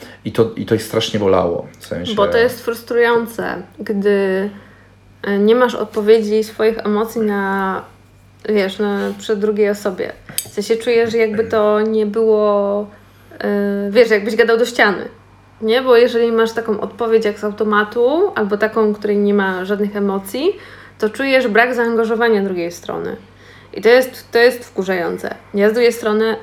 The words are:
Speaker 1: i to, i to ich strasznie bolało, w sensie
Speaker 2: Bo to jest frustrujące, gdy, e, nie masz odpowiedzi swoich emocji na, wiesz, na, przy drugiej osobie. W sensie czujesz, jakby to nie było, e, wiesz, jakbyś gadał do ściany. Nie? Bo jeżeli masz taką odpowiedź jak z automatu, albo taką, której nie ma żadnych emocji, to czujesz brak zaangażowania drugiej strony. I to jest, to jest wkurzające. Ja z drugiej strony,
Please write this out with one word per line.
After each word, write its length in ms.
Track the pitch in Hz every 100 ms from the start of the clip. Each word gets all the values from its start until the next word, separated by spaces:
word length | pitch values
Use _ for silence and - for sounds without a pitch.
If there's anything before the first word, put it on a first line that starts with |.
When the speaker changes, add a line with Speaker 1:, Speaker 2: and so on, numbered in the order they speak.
| - - 113
Speaker 1:
i 60 |
to, 200 | - 113 -
i 100 | 104
to 100 | 110
ich 80 |
strasznie 360 | - 113 - 107
bolało, 480 | 98 95 87 85 - -
w 60 | -
sensie 300 | 85 90 208
Speaker 2:
Bo 120 | 196
to 100 | 226
jest 280 | 240 - -
frustrujące, 920 | 233 - 240 233 233 226 - 185 175 190 -
gdy, 680 | 208 202 202 202 196 190 208 202 - - - _ _ -
e, 160 | 202 202
nie 160 | 208 240
masz 200 | 247 -
odpowiedzi 680 | 208 220 208 226 208 214
swoich 360 | 214 - 220 220 202
emocji 360 | 208 220 233
na, 600 | 214 202 196 196 196 185 - - _ _ _ _ -
wiesz, 300 | 214 190 196
na, 180 | 208 202 202 202
przy 160 | - 214
drugiej 340 | 214 208 202
osobie. 420 | 202 202 185 - - - -
W 40 | -
sensie 260 | - 202 226
czujesz, 380 | - 233 233
jakby 300 | 226 220 214
to 380 | 220 220 208 214
nie 240 | 220 220 214
było, 800 | 220 220 214 208 202 202 202 208 - - - - -
e, 500 | 208 202 202 202 202
wiesz, 180 | 202 226
jakbyś 260 | 214 208 214
gadał 220 | 226 226
do 80 | 233
ściany. 400 | - 220 175 - - - - - -
Nie? 200 | 220 240
Bo 160 | 262 233
jeżeli 340 | 240 233 233
masz 200 | 226 226
taką 280 | 226 233 202
odpowiedź 460 | 202 - 226 226 214
jak 140 | 202
z 40 |
automatu, 880 | 208 202 214 208 208 240 240 311 392 311
albo 220 | 202 202
taką, 360 | 214 226 214
której 240 | 208 208 208
nie 160 | 202
ma 320 | 202 190 185 190
żadnych 300 | 202 202 202
emocji, 600 | 202 196 196 254 339 - - - - -
to 100 | 214
czujesz 380 | 214 269 262 247
brak 280 | 208 247 247
zaangażowania 680 | 233 233 226 226 233 214
drugiej 280 | 196 180 170
strony. 440 | - - 170 170 - - - - - -
I 80 | -
to 80 | 214
jest, 420 | 247 254 - -
to 80 | 233
jest 260 | 240 240 -
wkurzające. 680 | - 185 185 170 185 - - -
Ja 160 | 202 202
z 40 |
drugiej 200 | 220 240
strony, 420 | 233 214 214 220 214